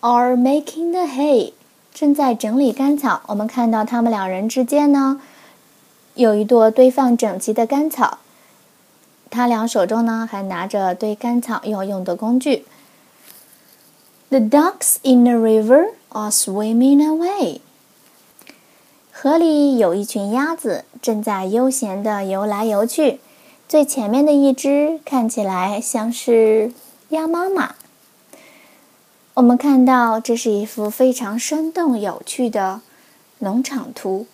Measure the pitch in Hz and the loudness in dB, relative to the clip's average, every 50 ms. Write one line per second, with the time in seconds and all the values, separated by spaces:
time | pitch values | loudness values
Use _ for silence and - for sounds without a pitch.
0 | - 233 240 240 247 247 254 247 247 262 277 302 294 - - 311 330 339 339 370 | 2 2 2 2 4 2 2 2 2 2 2 0 -2 -4 -8 -6 -4 -4 -2 -2
1 | 359 302 262 262 285 302 285 233 165 - - _ _ _ _ _ _ _ _ - | -4 -4 -2 -2 0 2 2 2 2 -2 -8 _ _ _ _ _ _ _ _ -2
2 | - 294 285 294 285 262 240 220 - 214 220 262 285 254 208 - 269 277 294 285 | 0 2 2 2 2 0 0 0 -2 -2 0 0 0 0 0 0 0 0 0 0
3 | 285 240 180 - - - 208 202 208 226 - 254 240 226 226 220 214 233 240 233 | 0 -2 -2 -2 -4 -6 -6 -4 -4 -4 -2 -2 0 0 0 0 -2 -2 -2 0
4 | 233 233 226 202 190 185 190 185 202 220 - 262 254 240 285 294 294 294 285 277 | 0 0 0 -2 -4 -4 -4 -4 -4 -4 -2 -2 -2 0 2 2 4 4 4 2
5 | 269 269 277 277 - - - - - - _ _ _ _ _ _ _ _ _ _ | 2 0 -2 -4 -8 -20 -20 -20 -20 -20 _ _ _ _ _ _ _ _ _ _
6 | _ _ _ - 247 220 208 208 214 214 254 233 220 220 220 262 254 254 254 - | _ _ _ 2 2 4 4 2 2 4 4 6 6 4 6 6 6 6 6 4
7 | 269 247 240 233 - 214 180 190 - - 214 214 233 226 277 277 302 311 294 - | 2 2 2 2 0 -2 -4 -6 -6 -4 -2 -2 0 0 0 -2 -2 -2 -2 -2
8 | - - - - _ _ _ _ _ _ _ _ _ _ _ _ _ _ _ _ | -2 -2 -2 -8 _ _ _ _ _ _ _ _ _ _ _ _ _ _ _ _
9 | _ _ _ _ _ _ - 233 247 240 240 220 220 233 - 226 185 254 220 226 | _ _ _ _ _ _ -4 -2 0 0 0 0 -2 -2 0 0 0 0 0 0
10 | 233 233 226 226 226 220 - 196 196 190 185 170 180 196 - 202 190 185 180 180 | 0 0 -2 -4 -6 -8 -8 -10 -10 -8 -8 -8 -8 -4 -4 -2 -2 -2 -2 -2
11 | - 214 208 208 - 240 240 240 233 - 220 - - 208 214 196 196 196 202 190 | -4 -6 -6 -4 -4 -2 -2 -2 -2 -2 -8 -6 -6 -6 -6 -6 -6 -6 -6 -6
12 | 185 185 175 175 - 220 240 254 262 294 262 - - _ _ _ _ _ _ _ | -4 -6 -6 -4 -2 0 0 0 2 0 -2 -2 -4 _ _ _ _ _ _ _
13 | _ _ _ _ _ - - - - _ _ _ _ _ _ _ _ _ _ _ | _ _ _ _ _ -20 -20 -20 -20 _ _ _ _ _ _ _ _ _ _ _
14 | _ _ _ _ _ _ 269 269 220 214 254 294 311 359 - - - - - - | _ _ _ _ _ _ 0 0 2 4 2 2 2 2 -2 -4 -4 -4 -4 -2
15 | - 269 254 247 240 247 240 233 226 220 220 220 214 220 247 294 339 440 453 _ | 2 4 4 6 6 4 4 2 2 2 2 2 4 6 4 4 4 2 -4 _
16 | _ _ - 220 214 208 208 - - - 190 202 214 220 226 233 254 269 285 285 | _ _ -10 -8 -6 -4 -4 -4 -4 -4 -4 -4 -4 -2 0 2 4 6 6 4
17 | 302 302 311 320 339 359 403 403 311 180 143 - _ _ _ _ _ _ _ _ | 4 2 0 -2 -2 -4 -4 -4 -4 -6 -6 -10 _ _ _ _ _ _ _ _
18 | _ _ _ _ _ _ _ _ - - - _ _ _ _ _ _ _ _ _ | _ _ _ _ _ _ _ _ -20 -20 -20 _ _ _ _ _ _ _ _ _
19 | _ _ _ - - 269 302 330 339 330 311 294 285 285 269 240 214 180 190 202 | _ _ _ -4 0 2 2 4 4 2 2 2 2 2 2 2 2 2 2 -2
20 | 202 233 - 220 202 202 214 254 285 311 330 330 - 226 180 - - _ _ - | -4 -4 -6 -6 -4 -2 -2 -2 -2 -2 -4 -6 -4 -6 -6 -6 -8 _ _ -8
21 | - - 220 214 208 226 208 190 190 190 208 233 254 262 262 - - 208 185 196 | -4 -4 -4 -2 -2 -4 -4 -4 -4 -2 -2 0 0 0 -2 -2 -6 -6 -6 -6
22 | 202 220 214 202 196 190 190 190 202 214 208 202 220 226 214 202 220 240 - - | -4 -4 -4 -4 -4 -4 -4 -4 -4 -4 -4 -4 -2 -2 0 0 -2 -2 0 0
23 | 311 269 190 - _ _ _ _ _ _ _ _ _ _ - 302 285 294 - 269 | 0 0 0 -2 _ _ _ _ _ _ _ _ _ _ 2 2 2 2 -2 -4
24 | 214 202 220 269 285 302 294 285 277 277 262 269 - 277 277 285 294 302 320 311 | -4 -2 0 2 2 4 4 4 4 4 2 0 0 0 0 2 0 0 -2 -6
25 | _ - 302 262 233 226 - - 208 190 185 180 180 196 208 202 233 - - 240 | _ -4 -2 -2 -2 -2 -2 -4 -4 -4 -2 -2 -2 -2 -4 -4 -6 -6 -4 -4
26 | 214 226 240 - - - 233 226 226 220 214 220 214 233 240 - - - - _ | -4 -4 -6 -6 -2 2 4 4 4 4 4 2 0 -2 -6 -12 -20 -20 -20 _
27 | _ _ 311 320 320 320 330 339 359 381 392 359 240 - - _ - _ _ _ | _ _ -6 -4 -2 -2 -2 -2 -2 -2 -2 -2 -4 -6 -8 _ -20 _ _ _
28 | _ _ _ _ _ _ - - - - _ - _ _ _ _ _ _ _ _ | _ _ _ _ _ _ -20 -20 -20 -20 _ -20 _ _ _ _ _ _ _ _
29 | _ _ _ _ _ _ _ 262 254 240 247 247 262 294 277 262 254 254 262 254 | _ _ _ _ _ _ _ 4 4 4 4 4 2 2 4 4 4 4 4 2
30 | 240 226 220 220 226 - 233 233 - 233 214 202 208 214 - - 208 208 226 - | 2 0 0 -2 -2 -4 -4 -2 0 -2 -2 -2 -4 -6 -8 -8 -8 -6 -2 0
31 | 254 262 254 254 254 196 208 240 - - 302 302 320 320 320 370 339 311 247 220 | 2 2 2 0 -6 -6 -6 -6 -6 -4 -4 -4 -4 -4 -4 -2 -2 -2 -2 -2
32 | 208 196 - - - - - - 254 233 226 220 196 190 190 220 _ _ _ _ | -4 -6 -8 -8 -14 -14 -6 -4 -4 -2 -2 -2 -4 -4 -6 -8 _ _ _ _
33 | _ _ _ _ _ _ _ _ 240 190 196 240 262 262 277 254 - - 254 - | _ _ _ _ _ _ _ _ -6 -4 -2 -2 -4 -4 -6 -8 -10 -10 -16 -10
34 | - 196 190 190 226 - | -8 -6 -6 -6 -8 -12